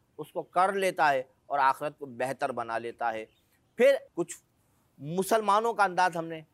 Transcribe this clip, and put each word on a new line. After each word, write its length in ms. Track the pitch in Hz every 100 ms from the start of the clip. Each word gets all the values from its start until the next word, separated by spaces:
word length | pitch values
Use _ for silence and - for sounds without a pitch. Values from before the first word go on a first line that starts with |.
| _ -
اس 140 | 151
کو 100 | 180
کر 300 | 151 175 190
لیتا 380 | 196 190 175 156
ہے 120 | 135 - _ _
اور 140 | 139
آخرت 400 | 131 - 147 147
کو 60 | 143
بہتر 460 | 117 127 131 143
بنا 260 | 120 117 113
لیتا 360 | 117 110 117
ہے۔ 120 | 110 110 _ _ _ _ -
پھر 200 | 262 277 -
کچھ 240 | - 170 - _ _ _ _ _ _
مسلمانوں 760 | 143 175 190 226 208 202 233
کا 100 | 202
انداز 340 | 196 180 180 170
ہم 80 | 165
نے 160 | 160 156